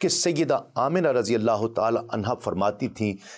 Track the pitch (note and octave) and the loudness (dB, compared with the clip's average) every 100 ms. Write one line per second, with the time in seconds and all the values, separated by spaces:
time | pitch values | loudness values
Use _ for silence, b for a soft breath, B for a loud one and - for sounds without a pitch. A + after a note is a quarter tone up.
0 | F#3 - F3 D#3 D3 C#3 - - C3+ F3+ | -2 0 0 2 2 0 -2 -2 0 2
1 | D#3+ B2 G#2 A#2 A2 G#2 A2 - A2 A#2 | 2 2 2 2 2 2 0 0 2 0
2 | - A2 G#2 B2+ G#2+ F2 G2+ G#2 B2 - | -2 -4 -2 -2 -4 0 0 0 -4 -2
3 | G#2+ G2 B | -4 -4 B